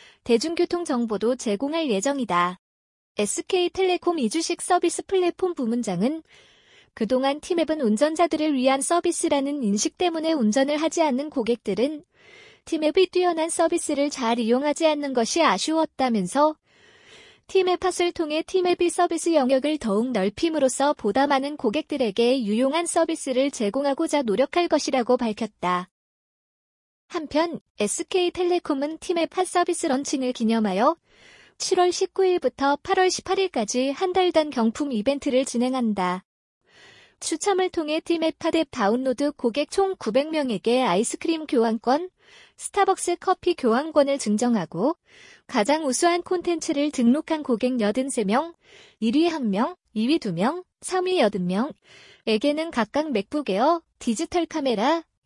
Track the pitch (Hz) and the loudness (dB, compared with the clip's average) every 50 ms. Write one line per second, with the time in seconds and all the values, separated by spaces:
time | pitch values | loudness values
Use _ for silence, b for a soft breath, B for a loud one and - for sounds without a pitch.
0 | b b b b - - 233 226 285 330 339 359 349 - 349 349 349 320 277 240 | b b b b 0 2 2 2 2 0 0 0 0 0 0 -2 -2 -2 -2 -2
1 | 240 220 214 196 214 233 262 247 - 240 202 196 269 285 320 330 320 269 208 196 | 0 -2 -2 0 0 0 -2 -2 -2 -2 -2 -2 -2 -2 -2 -2 0 0 0 0
2 | 196 277 285 277 240 - 175 175 175 180 180 - _ _ _ _ _ _ _ _ | 0 -2 -2 -2 -2 0 0 0 0 0 -2 -8 _ _ _ _ _ _ _ _
3 | _ _ _ - 208 202 - 339 - - - 359 349 339 - 370 381 370 359 339 | _ _ _ -4 -4 -2 -4 -6 -4 -2 0 0 0 0 0 0 0 0 0 0
4 | - 349 349 320 240 214 - 320 320 - 349 - - - 359 359 359 339 - - | -2 -2 0 0 -2 -2 -2 -2 -2 -4 -4 -6 -2 0 0 2 2 0 -2 -4
5 | - - 392 370 359 349 - - 370 359 349 - 254 220 240 247 226 208 180 170 | -4 -2 0 0 0 0 0 -2 -4 -4 -2 -4 -4 -2 -2 -2 -2 -2 -2 0
6 | 202 262 320 320 b b b b b b b b b b b b b b _ - | 0 -2 -2 -4 b b b b b b b b b b b b b b _ -4
7 | 226 202 254 254 269 269 285 294 - - 359 339 311 269 320 311 262 214 214 214 | 0 0 2 2 2 0 -2 -2 -4 -2 0 0 0 0 0 0 0 0 2 2
8 | 285 311 320 - 339 320 - 302 302 311 285 254 247 262 269 277 269 - 339 349 | 2 2 2 2 2 2 2 0 0 0 0 2 2 2 2 2 0 0 0 2
9 | - 349 330 - - 320 294 277 269 277 294 294 247 202 202 214 - 320 - - | 2 0 -2 -2 0 0 0 0 0 -2 -2 -2 -2 0 0 0 -2 -2 -2 -2
10 | 359 349 330 320 311 320 320 294 226 214 208 269 269 285 302 294 320 311 - 349 | -2 -2 0 0 0 0 0 2 2 2 2 2 2 2 0 0 -2 0 0 0
11 | 311 294 240 262 294 311 - 277 214 214 240 - - 214 190 202 240 294 311 294 | 2 2 0 -2 -4 -4 -4 -2 -2 -2 -2 -2 -2 -4 -2 0 0 -2 -2 -6
12 | - B B B B B B B B B B B B - 330 311 311 302 311 381 | -12 B B B B B B B B B B B B -6 -2 0 0 2 4 4
13 | 370 - - 359 359 349 330 320 320 339 - - 330 330 349 330 - - 294 277 | 4 4 2 2 2 2 2 0 -2 -2 0 2 2 2 2 -2 -2 -2 0 0
14 | 285 294 - 269 240 226 233 247 226 220 233 262 285 302 285 - 330 311 302 294 | 0 0 -2 -2 -2 0 0 0 2 2 2 2 2 0 0 2 2 2 2 0
15 | 285 277 262 247 226 - - 339 311 254 185 285 - 311 320 320 311 - _ - | -2 -2 0 0 0 0 2 2 4 4 2 2 0 0 0 0 0 -2 _ -2
16 | 262 254 226 208 180 180 - 269 294 311 302 - B B B B B B B B | 0 0 2 0 -2 0 2 2 2 2 2 -2 B B B B B B B B
17 | B B B B B B B B B - - 381 370 370 359 - - 370 - - | B B B B B B B B B -2 0 2 2 2 2 0 0 -2 0 0
18 | 349 349 - - 330 302 302 320 320 - - 370 359 359 349 - 349 339 - - | 0 0 0 -2 -4 -2 -2 -4 -2 -2 0 0 2 2 2 2 0 0 2 2
19 | 349 349 339 320 - 349 330 302 254 247 269 262 262 294 311 294 - 220 196 214 | 2 2 0 -2 0 2 2 4 4 4 2 2 2 0 -2 -2 -2 0 0 0
20 | 240 262 247 196 190 208 - - 330 339 320 302 269 254 - - 269 294 294 - | 0 0 -2 -2 -2 -2 -2 -2 -2 -2 2 2 2 2 2 2 0 0 0 0
21 | - 208 214 262 277 285 285 269 269 285 302 - - - 208 311 302 - 302 285 | -2 -2 0 2 2 2 2 0 0 -4 -6 -4 -2 -2 -2 -2 -4 -4 -4 -2
22 | 254 214 190 - 233 240 262 277 226 202 214 226 262 269 294 339 349 330 - 339 | -2 0 0 2 2 2 2 0 0 0 0 2 2 2 0 -2 -2 0 0 0
23 | 330 320 330 - - 269 247 247 277 285 - - 220 202 202 269 285 277 277 - | 0 0 -2 -4 -4 -2 0 0 0 0 -2 -2 -4 -2 -2 -2 -2 -2 0 -2
24 | 330 311 - 294 262 220 190 220 269 - - 349 349 330 330 294 - 311 262 262 | -2 0 0 0 0 0 0 0 0 0 0 0 2 2 0 0 0 0 -2 0
25 | 226 - 247 247 247 226 208 - 233 214 - _ - 180 180 180 180 - _ _ | 2 2 0 0 0 -2 -4 -4 -8 -8 -6 _ -2 -2 -2 -2 -4 -8 _ _
26 | _ _ _ _ _ _ _ _ _ _ _ _ _ _ _ _ _ _ _ _ | _ _ _ _ _ _ _ _ _ _ _ _ _ _ _ _ _ _ _ _
27 | _ _ - 349 311 - - 294 339 339 294 - - _ _ - 208 208 - - | _ _ -8 -8 -6 -2 -2 -2 0 -2 -4 -8 -12 _ _ -4 -4 -2 -2 -6
28 | 330 - - 370 359 349 - 339 370 349 359 349 - - 294 269 285 302 320 320 | -4 -2 0 0 0 0 0 0 0 0 0 0 0 -2 -2 -2 -2 -4 -6 -6
29 | - - 349 339 320 - - 381 370 - - 359 349 - 339 - - 311 269 269 | -6 -4 -2 0 -2 -2 -2 -4 -4 0 0 0 0 0 -2 -2 -2 0 -2 -2
30 | 277 - - 262 254 254 254 - 233 214 226 226 214 202 185 190 233 294 339 - | -2 -2 -4 -2 -2 -4 -2 0 0 0 2 2 0 0 2 2 2 2 2 0
31 | b b b b b b b b b b b - - - 381 359 359 359 349 - | b b b b b b b b b b b -10 -4 0 2 2 2 2 2 0
32 | 381 - - - 381 370 359 349 - 247 - - 269 277 285 - - 359 381 381 | -4 -2 0 0 2 2 2 2 0 -2 -2 0 0 0 0 0 -2 -2 2 2
33 | 370 370 359 - - - 381 381 381 359 - 247 214 - - 247 262 277 269 - | 2 2 0 -2 -4 -2 0 0 0 0 -2 -4 -4 -2 -2 0 0 -2 -2 -2
34 | 381 370 359 370 370 359 - 320 311 302 294 240 226 233 226 - 302 285 254 208 | -2 0 2 2 2 4 2 2 0 2 0 0 0 0 0 -2 -4 -2 -2 -2
35 | 208 277 285 - - 294 240 254 269 - - 233 247 254 262 262 240 220 202 196 | 0 0 -2 0 -2 0 0 0 0 0 -2 -2 -2 -2 -2 -2 -2 -2 0 0
36 | 180 180 180 185 - _ _ _ _ _ _ _ b b b b b b b b | -2 -2 -2 -4 -8 _ _ _ _ _ _ _ b b b b b b b b
37 | b b b b - - 330 302 - 403 381 370 370 349 - 339 311 302 302 320 | b b b b -8 -8 -6 -2 0 0 2 2 0 0 -2 -4 -2 -2 -2 -2
38 | - - 339 320 320 320 - - - 330 330 320 311 - - 247 202 196 226 254 | -2 -2 -2 0 0 -2 -2 -2 -2 0 0 0 0 -2 -2 0 0 2 2 2
39 | 262 262 247 - 285 294 - - - 233 208 285 302 - - 392 392 381 381 - | 0 -2 -2 0 -2 -2 -2 -2 -2 -2 -2 -2 -4 -2 0 0 0 0 -2 -4
40 | - 226 202 262 294 320 320 311 277 254 214 180 - 226 240 262 254 208 175 190 | -4 -2 0 0 0 0 -2 -2 -2 -2 -4 -2 0 0 2 2 2 2 2 2
41 | 233 - - - - 339 330 311 311 - 311 233 226 226 220 247 - 240 262 311 | 0 -2 -4 -4 -4 -4 -4 -4 -4 -2 0 2 2 2 0 -2 0 0 0 0
42 | 359 370 b b b b b b b b b - - - - 403 381 381 370 - | -2 -6 b b b b b b b b b -16 -14 -4 0 2 2 2 2 0
43 | - 359 349 - - 381 359 - - 359 339 - - 226 220 254 311 320 302 311 | -2 -2 -4 -2 0 -2 -2 0 0 -2 -2 0 2 2 2 2 0 2 2 2
44 | 277 277 277 269 - 214 208 214 240 240 233 202 165 - - 160 208 294 339 - | 2 2 0 -2 0 -2 0 2 2 2 2 0 -2 -4 -4 -2 0 0 -2 -4
45 | B B B B B B B B B - - 240 202 277 294 311 320 269 240 - | B B B B B B B B B -4 -2 0 2 2 2 0 0 -2 0 2
46 | 349 339 349 349 349 - 370 359 339 349 339 320 - - 302 285 294 302 - - | 2 2 2 0 -2 -2 -4 -2 0 -2 -2 -2 -2 -2 0 0 0 0 0 2
47 | 233 233 262 311 - - 320 311 285 - 240 196 254 247 262 240 208 208 214 - | 4 4 4 2 0 -2 -4 -4 -2 -2 -2 0 0 -2 0 0 0 0 0 -2
48 | 240 277 - 247 208 190 214 269 320 339 - B B B B B B B B B | -4 -4 -4 -2 -2 0 0 0 -2 -4 -8 B B B B B B B B B
49 | 220 233 220 302 339 349 320 311 254 208 190 202 247 339 359 - _ _ - 214 | -2 0 2 2 2 2 0 -2 -2 -2 0 0 -2 -2 -4 -10 _ _ -6 -2
50 | 220 254 320 330 - 214 165 165 196 254 339 359 359 _ _ _ - - 370 370 | 0 0 0 0 -2 -4 -2 -2 -2 -2 -2 -4 -10 _ _ _ -8 -4 -4 -2
51 | 359 370 370 349 247 202 220 190 180 180 185 202 254 220 - _ _ - - - | 0 0 2 2 2 2 0 -2 -2 -2 -2 -2 -2 -4 -8 _ _ -20 -20 -20
52 | - - - _ _ 226 214 214 285 285 294 311 320 339 - 247 214 - - 277 | -20 -20 -20 _ _ -2 0 0 0 0 0 -2 -4 -4 -4 -4 -4 -2 -2 -4
53 | 311 320 254 196 196 - - 302 269 - 185 196 247 311 339 330 - _ _ _ | -2 -2 -2 -4 -4 -4 -6 -4 -2 -2 0 2 2 2 2 0 -4 _ _ _
54 | - 240 220 240 330 - - 359 330 - - 320 277 262 226 196 220 277 330 339 | -4 -4 -2 -2 -4 -2 -2 -2 -2 -2 -4 -4 -2 -2 0 0 2 2 0 0
55 | - _ _ _ _ | -4 _ _ _ _